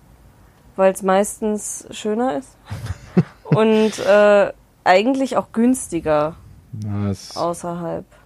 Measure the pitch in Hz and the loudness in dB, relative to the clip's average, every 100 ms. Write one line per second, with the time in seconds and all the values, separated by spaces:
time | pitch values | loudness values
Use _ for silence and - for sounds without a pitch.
0 | _ _ _ _ _ _ _ - 190 185 | _ _ _ _ _ _ _ 0 0 2
1 | 190 190 208 - 220 214 - - - - | 0 0 0 -4 -4 -4 -8 -14 -14 -10
2 | 214 214 254 277 262 _ - - - - | -6 -4 -2 -4 -10 _ -16 -12 -12 -14
3 | - - - _ - - 220 220 220 - | -2 -2 -2 _ -2 2 4 4 2 0
4 | - 208 208 208 196 - _ _ - 185 | 2 6 6 6 2 -4 _ _ 4 4
5 | 226 269 269 220 196 220 240 254 - 170 | 4 0 -2 -2 -4 0 0 0 -4 -6
6 | 156 151 147 - - - - 110 104 101 | -2 0 0 -6 -20 -20 -16 -10 -6 -4
7 | 101 98 - - 170 170 175 170 165 165 | -4 -6 -8 -6 -6 -6 -8 -8 -8 -10
8 | 185 _ | -12 _